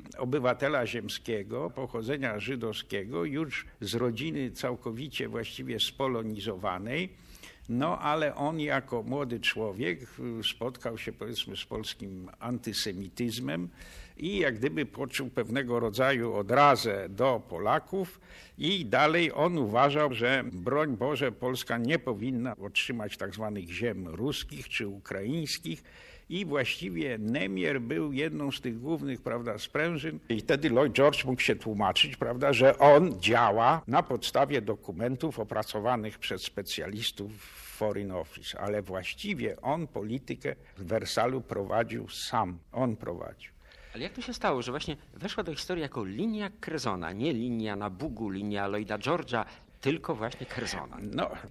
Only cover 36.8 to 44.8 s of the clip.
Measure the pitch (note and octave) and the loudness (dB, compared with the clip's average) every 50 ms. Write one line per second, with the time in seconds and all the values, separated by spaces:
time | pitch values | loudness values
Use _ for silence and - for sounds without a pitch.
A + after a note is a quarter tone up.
36.8 | D2+ F#2 G#2 G#2+ A2+ - - - G2+ G#2 G#2+ G2+ - - - - - - - - | -6 -6 -6 -4 -4 -4 -4 -4 -10 -10 -10 -14 -18 -20 -20 -18 -18 -16 -6 -2
37.8 | G#2+ G#2+ G2 G2+ G2+ G2 F#2 F2+ D#2 - - - - - - F#2+ G2 G#2 G#2 G#2 | 0 0 0 0 -4 -2 -4 -4 -4 -6 -10 -14 -12 -12 -8 -4 -2 -2 -2 -2
38.8 | F#2+ F#2 F#2 F#2 F2+ - - - - G#3 G3 B2+ A#2 A2 - - - B2+ D3+ E3+ | -2 -4 -6 -6 -6 -6 -10 -8 -4 -4 -4 -2 -2 -4 -4 -4 -2 -2 -2 -2
39.8 | D#3+ - - G#2 G2+ G#2+ A#2+ C3+ B2+ - C3 - - C#3 - - - - - - | -4 -6 -6 -8 -6 -4 -6 -6 -4 -8 -10 -6 -6 -6 -6 -6 -12 -20 -16 -12
40.8 | F#2+ E2 A2+ A2 - - - A2+ A2+ B2+ C3 B2+ A2+ - - G2 G2 F#2+ G2 A2+ | -6 -2 -2 -2 0 0 2 2 2 2 2 -2 -4 -4 -4 -4 -2 0 2 2
41.8 | A#2 A2 A2 A2+ G2+ F#2+ - - - - - A2+ G2+ F2+ F2+ E2+ - - - A#2+ | 2 0 -2 -8 -8 -8 -10 -10 -8 0 2 2 2 2 -2 -8 -12 -8 -2 -2
42.8 | C3 B2 G#2+ - - - F2 F2 - - - - - - - - - - - - | 0 0 0 -2 -6 -8 -6 -6 -8 -12 -12 -16 -20 -20 -20 -20 -20 -20 -20 -20
43.8 | - - - G#2+ C#3 G3 - B3+ A#3 B3+ A#3 - - G3 D3 B2 A2+ B2 B2 D#3 | -20 -14 -10 -8 -8 -8 -8 -8 -8 -8 -6 0 2 2 2 2 0 -2 -4 -4